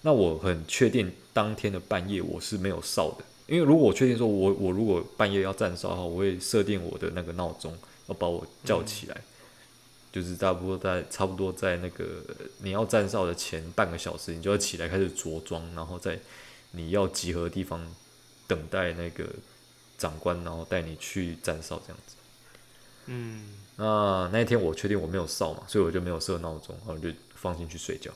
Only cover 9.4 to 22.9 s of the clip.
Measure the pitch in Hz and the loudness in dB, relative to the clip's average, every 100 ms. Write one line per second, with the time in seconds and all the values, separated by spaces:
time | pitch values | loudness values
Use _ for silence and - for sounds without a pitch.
9.4 | - - - - - - - 92 87 90 | -20 -20 -20 -20 -20 -20 -10 -6 -6 0
10.4 | 95 87 92 92 95 90 - - 95 92 | 2 2 -2 -2 0 -2 -4 -2 -2 0
11.4 | 95 90 95 87 90 - 82 85 - - | -2 0 0 0 -4 -6 -8 -8 -12 -14
12.4 | - - 95 98 110 110 98 107 90 87 | -14 -10 -4 -2 4 4 4 2 0 -2
13.4 | - 82 82 101 95 82 - 82 - 82 | -6 -6 -4 0 0 0 -6 -8 -8 -4
14.4 | 92 101 - 85 85 92 95 - 82 80 | 0 2 0 -2 -2 0 0 -2 -6 -6
15.4 | 82 82 85 85 82 87 92 82 - - | -6 -8 -6 -10 -8 -6 -6 -6 -10 -20
16.4 | - - - 87 82 98 95 - 87 85 | -20 -20 -14 -10 -2 2 2 0 -2 -2
17.4 | 85 95 90 85 82 85 - - - - | -2 -2 -4 -6 -10 -16 -20 -20 -20 -20
18.4 | - 87 78 95 90 85 85 - 76 - | -4 -4 -2 -2 -2 -2 -8 -6 -10 -10
19.4 | - - - - - - 85 78 87 87 | -16 -20 -20 -20 -20 -6 -6 -2 -2 0
20.4 | 85 82 80 92 80 78 - 98 87 82 | -4 -8 -2 -2 -2 -8 -8 -4 -4 -4
21.4 | - 80 82 80 - 80 - - - - | -4 -6 -6 -10 -10 -18 -18 -20 -20 -20
22.4 | - - - - - | -20 -20 -20 -20 -20